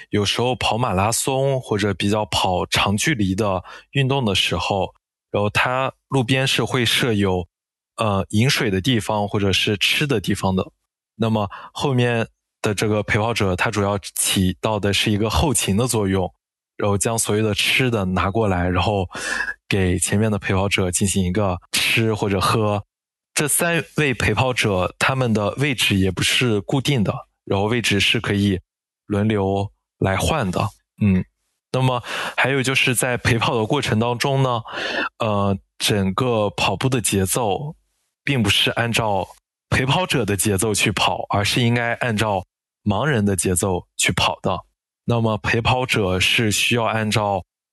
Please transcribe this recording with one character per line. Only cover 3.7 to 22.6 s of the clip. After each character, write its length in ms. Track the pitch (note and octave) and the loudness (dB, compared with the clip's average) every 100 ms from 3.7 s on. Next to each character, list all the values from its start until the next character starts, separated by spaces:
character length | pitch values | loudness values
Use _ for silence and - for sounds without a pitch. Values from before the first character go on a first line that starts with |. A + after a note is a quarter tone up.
| - - | -16 -6
运 160 | C#3 C3 | 0 0
动 160 | C#3 | 0
的 120 | A2 F#2 | 0 0
时 200 | - F2 | 0 -2
候， 380 | - G2 F2+ - _ _ _ | -2 -2 -2 -8 _ _ _
然 100 | - | -2
后 80 | G#2 | 0
他 420 | - - B2+ C3 - - | 0 0 0 -2 -6 -4
路 140 | C#3 | -2
边 220 | A#2 C3+ C3 | 2 2 2
是 180 | - | 0
会 220 | A#2 C3 A#2 | 0 0 0
设 260 | - C3 | 0 2
有， 340 | G#2 G2 F#2 E2+ _ _ _ _ - | 2 2 0 -4 _ _ _ _ -4
呃， 280 | A2 G2 F2+ | -2 0 0
饮 180 | G#2 B2+ | 2 2
水 220 | - A#2+ | 2 0
的 100 | F#2+ | 0
地 200 | A2 A#2 | 0 0
方 280 | - G#2+ G#2 | 0 -2 -2
或 120 | G#2+ | 0
者 120 | G2 | 0
是 240 | F#2 - G#2 | 0 0 0
吃 300 | - - D3+ | 0 0 0
的 160 | A#2 | 0
地 140 | - G#2 | -2 -2
方 200 | F#2+ F#2+ | 0 0
的。 160 | - - _ _ _ - | -2 -10 _ _ _ -4
那 160 | A2 | -2
么 180 | G#2+ G2+ - - | 0 -2 -8 -14
后 220 | - D3+ B2+ | -4 0 2
面 320 | B2 A#2 A2+ _ _ _ | 2 0 -4 _ _ _
的 140 | A2 G2+ | -4 -2
这 120 | A2 | 0
个 140 | G#2 | 0
陪 160 | G2+ A2 | 0 0
跑 160 | A2 | 0
者， 220 | A2 G2 F2+ | 0 0 0
他 160 | B2 | -2
主 100 | G#2 | 0
要 160 | G2+ G2+ | 0 -2
起 580 | - - - G3 F#3 - | -4 -6 -2 0 0 0
到 180 | A2+ G#2+ | -2 0
的 140 | G2+ | 0
是 180 | F#2+ A#2 | 0 0
一 60 | G#2 | 0
个 120 | A2 | 0
后 220 | - D#3+ | 0 0
勤 220 | - - G2 | 0 0 0
的 120 | B2+ | 0
作 200 | A2 G2 | 0 0
用， 240 | F#2+ F2 - _ _ _ - | 0 -2 -8 _ _ _ -4
然 120 | G#2 | -2
后 80 | G2+ | 0
将 220 | A#2 A2+ | 0 -2
所 160 | - G#2+ | 0 0
有 80 | |
的 100 | A2 | 0
吃 380 | G2+ - - C3 | 0 0 2 2
的 140 | A2+ F#2 | 0 0
拿 260 | F#2 F#2 | 0 0
过 160 | G#2 G#2 | 0 2
来， 220 | F2+ F2 | 2 2
然 120 | F2+ | 0
后 280 | F#2 G2+ F2+ - - - - - - | 0 0 -2 -6 -6 -4 -6 -8 -4
给 320 | G2+ F#2 F2 | 0 2 0
前 180 | - G2+ | 0 0
面 140 | A2 | 0
的 80 | G2+ | 0
陪 140 | - | 0
跑 160 | G2 G2 | 0 0
者 200 | - F#2 | 0 0
进 160 | F2 G2+ | 0 0
行 160 | G2+ F2+ | 0 0
一 60 | |
个 280 | F2+ G2+ E2+ - | 0 0 -2 -4
吃 420 | - - - A2 | -4 0 0 0
或 160 | G#2+ G#2+ | 0 0
者 100 | G2 | 0
喝。 460 | G2+ A2+ | 2 2